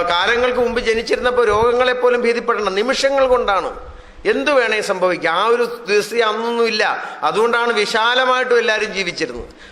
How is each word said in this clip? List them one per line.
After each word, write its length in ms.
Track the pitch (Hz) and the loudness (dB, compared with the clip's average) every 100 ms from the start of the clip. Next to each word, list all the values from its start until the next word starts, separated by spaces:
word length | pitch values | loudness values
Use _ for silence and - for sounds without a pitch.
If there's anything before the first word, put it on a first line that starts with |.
| 175 | 0
കാലങ്ങൾക്ക് 520 | 175 196 240 247 247 233 | 0 2 2 0 0 0
മുമ്പ് 160 | 233 | 0
ജനിച്ചിരുന്നപ്പോൾ 640 | 220 226 226 220 240 247 226 | 0 -2 -2 -2 0 2 2
രോഗങ്ങളെപ്പോലും 760 | 208 240 240 247 247 247 240 | 2 2 2 0 2 2 2
ഭീതിപ്പെടേണ്ട 520 | 233 233 226 214 202 190 | 0 0 -2 -2 -2 -2
നിമിഷങ്ങൾ 440 | 240 262 269 277 262 | -2 0 0 2 2
കൊണ്ടാണ്. 440 | 247 214 190 143 - - - - - 185 | 2 2 0 -2 -8 -14 -18 -20 -6 -2
എന്ത് 240 | 247 277 | 0 2
വേണേ 280 | 277 226 214 | 2 2 0
സംഭവിക്കാം. 540 | 196 185 180 170 165 165 | -2 0 0 0 0 0
ആ 80 | 220 | 2
ഒരു 160 | 240 233 - - 208 | 2 0 -4 -2 0
സ്ഥിതി 180 | 202 233 | 0 0
അന്നൊന്നും 440 | 220 214 233 233 226 | 0 -2 -2 0 0
ഇല്ല. 160 | 214 190 127 - - | 2 0 -2 -8 -4
അതുകൊണ്ടാണ് 480 | 151 170 233 233 240 | -2 2 2 2 0
വിശാലമായിട്ടും 840 | 226 202 220 226 247 262 254 247 240 | 0 0 0 2 2 2 0 2 2
എല്ലാവരും 320 | 220 214 208 | 2 0 -2
ജീവിച്ചിരുന്നത്, 540 | 185 175 170 151 120 107 - - | -4 -6 -4 -6 -6 -14 -20 -14